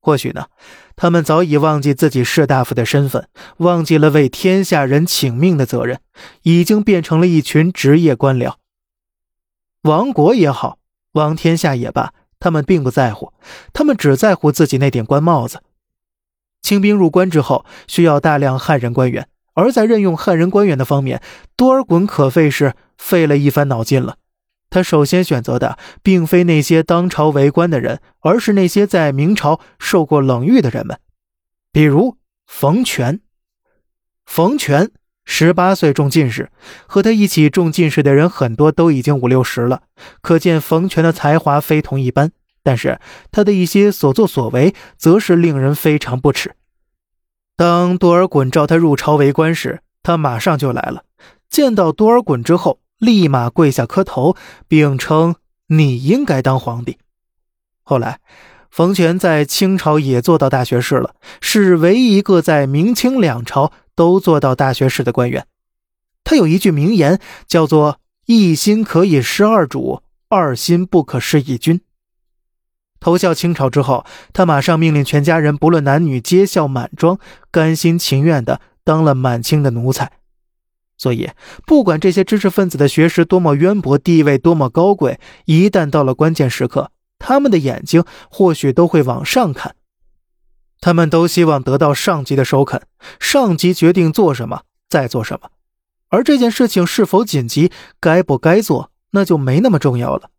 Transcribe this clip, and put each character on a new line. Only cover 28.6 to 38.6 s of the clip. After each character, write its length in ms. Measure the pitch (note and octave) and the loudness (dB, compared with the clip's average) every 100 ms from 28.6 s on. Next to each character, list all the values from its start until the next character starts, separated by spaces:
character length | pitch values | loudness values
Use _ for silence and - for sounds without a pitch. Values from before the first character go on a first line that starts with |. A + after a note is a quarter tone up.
| F3+ | 0
些 180 | - G3+ | 0 0
在 240 | F#3 D#3 | 0 0
明 240 | C3+ D3+ | 0 0
朝 240 | G#3 D3 D#3 _ _ | 0 0 -2 _ _
受 260 | - F#3+ D#3 | -2 -2 0
过 140 | D3+ | 0
冷 260 | C3+ B2 C#3 | 0 0 2
遇 140 | B3+ | 2
的 100 | C3 | 2
人 160 | A#2+ - | -4 -10
们， 100 | - _ _ _ _ _ _ _ | -12 _ _ _ _ _ _ _
比 100 | D3+ | 0
如 340 | D3+ C#3 B3 - _ _ _ | 2 2 0 -4 _ _ _
冯 380 | - C#3 F#3+ | -4 -2 0
全。 340 | B3+ - B2 F#3 _ _ _ _ _ _ _ _ _ _ | -2 -4 -4 -4 _ _ _ _ _ _ _ _ _ _
冯 320 | _ - F3 C#4+ | _ -2 -2 -2
全 360 | - C#3+ F#3+ _ _ _ | -2 0 -2 _ _ _
十 280 | - - D#3+ | -10 0 0
八 220 | F3+ F3+ | 2 0
岁 180 | F#3+ D#3 | 2 0
中 160 | C#3 C#3+ | 0 0
进 220 | D#3+ C3+ | 0 0
士， 200 | A2+ - _ - - _ | -4 -10 _ -20 -20 _
和 160 | G3+ | 0
他 80 | G3+ | 2
一 160 | A3+ G3+ | 2 0
起 240 | - D3+ | 2 2
中 200 | F#3+ E3+ | 2 0
进 200 | D#3 E3 | 0 0
士 120 | D3+ | 2
的 120 | C#3+ | 2
人 160 | C#3 E3 | 4 2
很 260 | - B2+ | 0 -4
多 160 | A2+ | 0